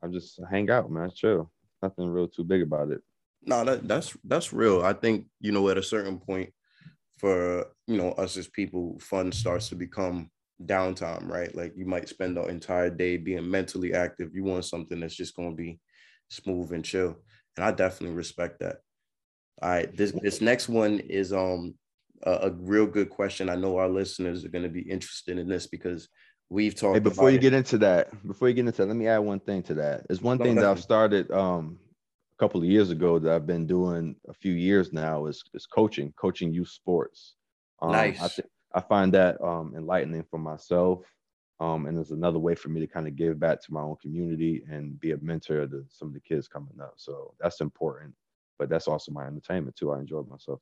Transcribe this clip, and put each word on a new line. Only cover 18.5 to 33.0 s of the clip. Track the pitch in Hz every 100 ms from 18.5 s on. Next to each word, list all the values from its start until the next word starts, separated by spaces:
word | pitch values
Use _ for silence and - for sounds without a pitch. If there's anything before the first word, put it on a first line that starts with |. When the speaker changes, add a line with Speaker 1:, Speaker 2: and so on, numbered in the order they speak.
| -
Speaker 2:
that. | 50 - _ _ _ _ _ _ _ _
All | 90
right, | 87 82 87
this, | 101 90
this | 101 -
next | 110 127 -
one | 113 107 104
is, | - 98 92
um, | 98 92 90 87 - _ _ _ _
a, | -
a | 90 95
real | 87 90 104 104
good | 104 95
question. | - 101 - 95
I | 90
know | 95 92
our | 92
listeners | 95 92 - 92 87
are | 82
gonna | 87 87
be | 87
interested | 90 92 - - - 90
in | 87
this | 90 -
because | 85 90 87 - _ _ _ -
we've | 95 107
talked | 95 104
Speaker 1:
Hey, | 101
before | 104 95 131
Speaker 2:
about |
Speaker 1:
you | 131
Speaker 2:
it. |
Speaker 1:
get | 131
into | 131 127 113
that, | 104 90 - 104 104
before | 95 127
you |
get | 123 120
into | 110
that, | 98
let | 113
me | 110
add | 110
one | 104 98
thing | - 98
to | 85
that. | 78 76 71 -
There's | 92
one | 117 127
Speaker 2:
No, |
Speaker 1:
thing | 120 113
that | 101
I've | 90
Speaker 2:
definitely. |
Speaker 1:
started, | 87 110 110 101 87
um, | 95 95 87 78 87 _ _ _ _ _ -
a |
couple | 107 90
of | 85
years | 104 98
ago | 80